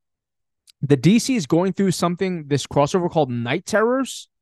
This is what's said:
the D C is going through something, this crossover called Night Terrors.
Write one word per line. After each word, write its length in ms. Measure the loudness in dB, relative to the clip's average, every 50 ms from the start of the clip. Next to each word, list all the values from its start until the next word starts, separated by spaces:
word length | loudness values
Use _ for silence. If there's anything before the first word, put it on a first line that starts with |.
| _ _ _ _ _ _ _ _ _ _ _ _ _ _ _ _
the 160 | 0 2 2 4
D 220 | 4 4 4 4
C 160 | 2 2 -2
is 100 | -2 0
going 280 | 0 0 0 0 0 0
through 180 | 0 0 0
something, 560 | 0 0 -2 -2 -2 -2 -4 -4 -4 -6 -4 -4
this 180 | -2 -4 -2
crossover 440 | -2 0 0 0 2 0 -2 -2 0
called 200 | 0 0 0 0
Night 380 | -2 -4 -4 -4 -4 -4 -4 -2
Terrors. 600 | 0 0 0 2 0 -2 -4 -6 -8 -14 -18 -20 _ _